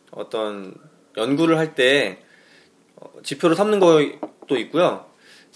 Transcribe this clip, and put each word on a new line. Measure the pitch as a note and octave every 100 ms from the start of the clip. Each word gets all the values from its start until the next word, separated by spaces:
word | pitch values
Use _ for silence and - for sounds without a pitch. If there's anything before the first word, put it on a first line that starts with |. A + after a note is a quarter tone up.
| _
어떤 | - G#2 A2+ G#2+ G2+ F#2+ F#2 - _ _ -
연구를 | A#2 C#3+ E3 D#3+
할 | D#3
때, | - B2+ C#3 G#2+ F#2+ _ _ _ _ _ _ _ -
어, | - -
지표로 | - C#3 E3+
삼는 | E3 G#3 G#3
것도 | F3 D#3 C#3+ - - - - B2+
있고요. | G#2+ D3+ F3 G2 - _ - - _